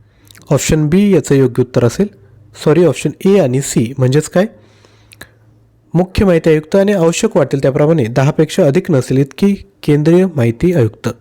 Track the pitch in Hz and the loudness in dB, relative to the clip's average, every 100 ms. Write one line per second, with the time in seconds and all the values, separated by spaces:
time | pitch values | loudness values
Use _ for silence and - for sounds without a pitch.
0 | _ _ _ - - 143 - 160 151 180 | _ _ _ -18 -4 -4 -2 -2 0 0
1 | 202 180 - 139 127 117 123 127 120 - | 2 2 0 0 0 0 -4 -2 -2 -2
2 | 208 - - - - - - 151 170 123 | -6 -8 -20 -20 -20 -6 0 2 2 0
3 | 156 - 190 202 143 135 139 170 113 135 | -6 -2 0 2 2 -2 -4 -2 -4 -2
4 | 127 143 151 175 220 - _ _ _ _ | 0 0 0 -2 -2 -6 _ _ _ _
5 | _ - - _ _ _ _ _ _ 160 | _ -20 -20 _ _ _ _ _ _ -4
6 | 185 - 202 165 165 156 - 196 196 208 | -2 0 0 2 2 0 0 0 0 0
7 | 165 170 220 180 139 139 139 131 147 165 | 0 0 -2 -2 -2 -2 -2 0 0 0
8 | 110 127 135 156 156 - 160 139 190 139 | 0 0 0 0 -2 0 0 0 0 -2
9 | - 131 139 - 202 196 - _ - 147 | 0 -2 -2 -2 -2 -2 -8 _ -2 0
10 | 151 175 185 147 117 117 175 175 110 - | 2 2 2 0 -2 0 0 0 0 -2
11 | 120 - | -10 -12